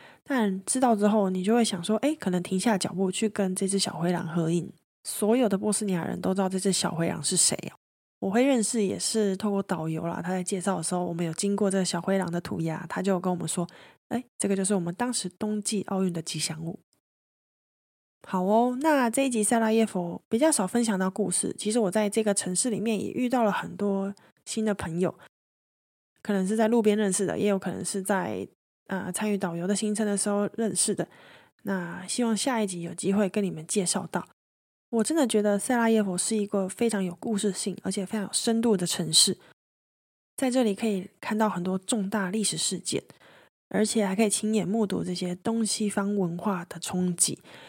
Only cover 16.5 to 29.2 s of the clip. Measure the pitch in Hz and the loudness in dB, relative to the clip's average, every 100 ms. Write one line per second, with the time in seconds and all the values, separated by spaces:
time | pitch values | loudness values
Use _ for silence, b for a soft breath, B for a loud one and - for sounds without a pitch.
16.5 | 156 165 - _ _ _ _ _ _ _ | -6 -8 -10 _ _ _ _ _ _ _
17.5 | _ _ _ _ _ _ _ - 190 185 | _ _ _ _ _ _ _ -6 -2 2
18.5 | 220 247 247 311 285 233 233 277 233 208 | 4 4 2 2 4 4 2 0 2 2
19.5 | 233 220 226 220 185 175 175 - 226 311 | 2 4 4 2 0 -4 -8 -2 2 4
20.5 | 294 185 240 226 190 190 190 185 170 - | 4 2 0 0 2 0 0 0 0 -2
21.5 | - 214 233 196 214 208 220 214 196 185 | -4 -2 2 2 2 2 2 2 0 0
22.5 | 180 254 196 226 220 101 - 247 247 220 | 0 0 0 0 -2 -2 -2 0 2 2
23.5 | - 170 175 202 196 196 202 b b - | 0 -4 -4 -2 -2 -4 -8 b b -8
24.5 | 226 220 202 175 165 180 - B _ _ | -2 0 -2 -4 -2 -2 -2 B _ _
25.5 | _ _ _ _ _ _ _ - 202 185 | _ _ _ _ _ _ _ -2 0 2
26.5 | 220 220 240 214 208 208 185 196 85 208 | 2 4 4 4 4 2 0 0 0 2
27.5 | 196 190 95 180 196 190 190 175 95 - | 0 -2 -6 -6 -4 -2 0 -2 -4 -8
28.5 | _ _ _ - 190 175 175 | _ _ _ -8 -6 -6 -4